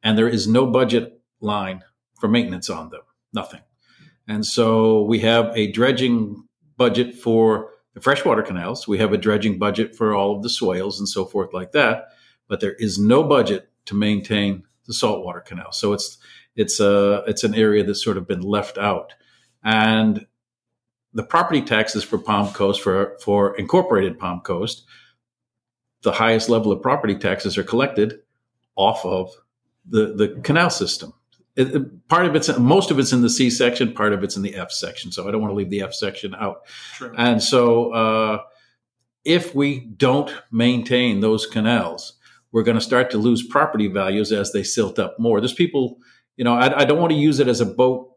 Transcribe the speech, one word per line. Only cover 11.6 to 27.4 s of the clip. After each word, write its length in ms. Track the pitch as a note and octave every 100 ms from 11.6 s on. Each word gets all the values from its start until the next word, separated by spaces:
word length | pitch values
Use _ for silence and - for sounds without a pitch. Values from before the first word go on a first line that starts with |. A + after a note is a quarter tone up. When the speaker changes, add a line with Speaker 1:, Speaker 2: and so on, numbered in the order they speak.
| F2+
Speaker 1:
that. 360 | D3+ B2 A2+ - _ _ _ _
But 100 | G2+
there 140 | G2+
is 260 | - A2 F#2
no 240 | G#2 C3
budget 460 | D3+ C#3+ A2+ F#2+ - _ -
to 100 | G2+
maintain 680 | G#2 G#2 G2 G#2+ G2+ G2 - _ -
the 60 |
saltwater 460 | A#2 A#2 F#2 F2+ F2
canal. 320 | - F2 -
So 220 | - G#2
it's, 240 | G2+ - - - - _
it's 280 | - G2+ -
a, 420 | G#2 G2+ G2+ G2+ G#2
it's 200 | G2+ A2+
an 100 | G#2+
area 300 | A2 G#2 G2
that's 180 | G2+
sort 140 | - F#2+
of 100 | F2
been 140 | F#2
left 360 | F#2 G#2 G2 -
out. 360 | G#2 F2+ - - _ _ _ _
And 640 | A2 A2 A2 A2 A2 G#2 - _ _ _ _ _ _ _ _
the 100 | A2
property 380 | A2 E3 F3 D#3
taxes 420 | - A2 G#2+ G#2+
for 140 | - G#2
Palm 340 | - G#2 G#2
Coast, 300 | - G2 G2+
for, 360 | - F#2+ G2 -
for 340 | - G2+ G2+ -
incorporated 640 | G2+ F#3 F#3 G#2+ F#2+ E2+
Palm 220 | F#2 F2+
Coast, 420 | - F2+ G#2+ - _ - _ _ _ _ _ _ _ _ _ _
the 100 | -
highest 380 | - A2+ A2+ A2
level 240 | A#2 G#2+
of 80 | G2
property 340 | B2+ C#3 A2 G2
taxes 420 | G2 G2